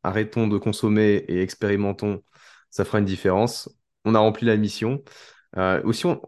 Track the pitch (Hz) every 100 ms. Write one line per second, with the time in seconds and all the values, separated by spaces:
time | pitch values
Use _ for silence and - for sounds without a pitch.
0 | 90 98 107 - 110 101 110 101 110 107
1 | 107 101 - 90 92 - 104 101 101 98
2 | 104 98 - _ - - _ - 95 107
3 | 98 95 98 92 120 - - - _ _
4 | 107 110 110 107 117 110 104 - 110 139
5 | - - - _ _ - 92 92 87 117
6 | 180 170